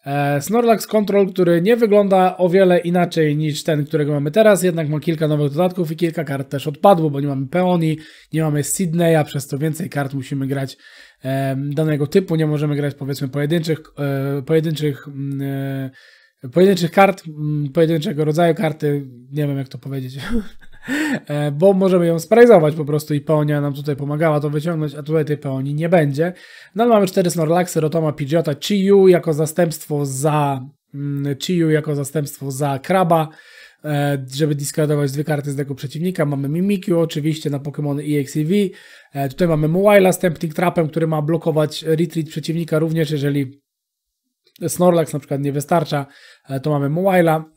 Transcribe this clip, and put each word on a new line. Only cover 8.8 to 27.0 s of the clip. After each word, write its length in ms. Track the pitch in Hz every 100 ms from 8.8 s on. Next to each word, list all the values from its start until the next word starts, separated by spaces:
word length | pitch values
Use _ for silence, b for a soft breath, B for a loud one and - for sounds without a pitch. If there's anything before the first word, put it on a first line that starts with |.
| 185 165 170 160 143
przez 220 | 143 -
to 100 | 139
więcej 320 | 160 151 -
kart 240 | 143 135
musimy 340 | 139 123 139 135
grać, 300 | 139 135 - B B B B
em, 520 | 131 135 135 135 143
danego 340 | 147 156 151 143
typu, 280 | 196 185 160
nie 120 | 156
możemy 280 | 151 151 143
grać, 200 | 143 135
powiedzmy, 320 | 135 139 139
pojedynczych, 520 | 143 147 170 160 151 - -
e, 420 | 143 139 139 143
pojedynczych, 640 | 131 160 160 151 151 139 147
mm, 340 | 139 139 139
e, 480 | 139 139 139 135 135 b b b b _ 131
pojedynczych 420 | 170 190 185 170
kart, 320 | - 196 190 165
mm, 420 | 151 151 151 143
pojedynczego 540 | 151 160 165 170 147 151
rodzaju 300 | 151 170 156
karty, 520 | 156 151 151 143 135 120 127
nie 160 | 143 147
wiem, 100 | 139
jak 100 | 135
to 100 | 127
powiedzieć, 400 | 139 135 127 135
<laughs> 40 | 175 233 196 - - B B 285 311 254 -
e, 240 | 147 147
bo 220 | 143 190
możemy 340 | 190 190 180 170
ją 120 | 165
sprajzować 560 | 160 220 240 196 151 156
po 100 | 147
prostu 280 | 151 -
i 80 | 147
Peonia 400 | 143 151 147 147
nam 120 | 143
tutaj 220 | 139 143 135
pomagała 440 | 139 151 160 151
to 100 | 147
wyciągnąć, 460 | 151 160 160 151 151
a 80 |
tutaj 220 | 143 160 147
tej 120 | 147
Peonii 380 | 143 135 139 147
nie 140 | 165
będzie. 440 | 175 147 139 170 180 B B B 190
No 80 |
ale 100 | 240
mamy 140 | 214